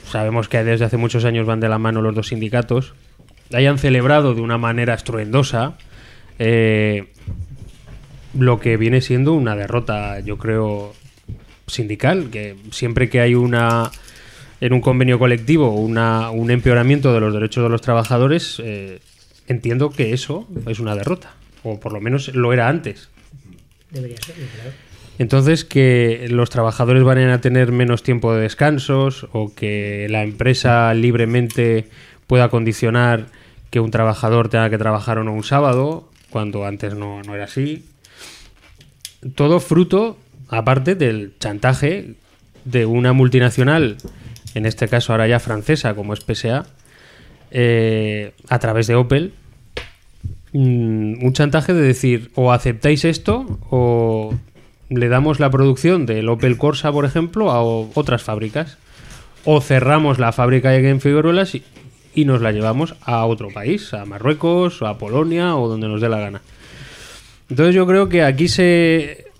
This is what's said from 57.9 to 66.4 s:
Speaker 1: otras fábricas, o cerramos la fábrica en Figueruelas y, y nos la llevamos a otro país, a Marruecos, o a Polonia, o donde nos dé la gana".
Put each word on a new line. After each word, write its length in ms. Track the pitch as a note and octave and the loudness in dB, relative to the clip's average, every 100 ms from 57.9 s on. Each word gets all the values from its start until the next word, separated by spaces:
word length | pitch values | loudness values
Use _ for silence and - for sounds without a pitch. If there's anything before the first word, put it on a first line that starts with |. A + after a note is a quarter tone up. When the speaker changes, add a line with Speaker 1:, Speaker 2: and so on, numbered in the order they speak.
| D3+ | -4
Speaker 1:
otras 260 | C#3+ A#2 | -2 -2
fábricas, 560 | - G#2+ A2 D3 D#3+ - _ - - - - - | -4 -8 -6 -6 -8 -12 _ -20 -20 -20 -20 -8
o 160 | - D3+ | 2 2
cerramos 600 | C#3 C3 B2+ D3+ D3 B2+ | 4 2 4 2 2 2
la 120 | A#2 | 0
fábrica 440 | A#2+ B2 C3 C3 C3 | 0 2 2 4 4
en 260 | C3+ C3+ | 4 2
Figueruelas 540 | C#3+ D3 D#3+ F3 F#3+ - | 2 2 2 2 0 -4
y, 80 | - - - _ _ | -14 -20 -20 _ _
y 100 | D3+ | 0
nos 160 | C#3 B2 | 2 2
la 120 | A2+ | 2
llevamos 440 | G#2 A2 A#2+ D#3+ - | 0 0 -2 -4 -6
a 240 | - A#2 A2+ | -4 -2 0
otro 240 | A2+ G#2 | -2 -6
país, 460 | G2+ A2+ G3+ - G#2 | -8 -4 -4 -4 -12
a 100 | G2+ | -12
Marruecos, 800 | G2+ B2+ D3+ E3+ F3 F3+ - | -4 -2 0 0 2 0 -2
o 40 | G#2+ | -6
a 120 | G#2 | -6
Polonia, 560 | G#2 C3 E3 E3+ F3 D3+ | -4 -2 0 0 0 0
o 120 | A#2 | -2
donde 200 | A2 A2 | -4 -4
nos 140 | G#2+ | -2
dé 60 | A#2 | -2
la 120 | G#2+ | -2
gana". 220 | G2+ G2 | -6 -10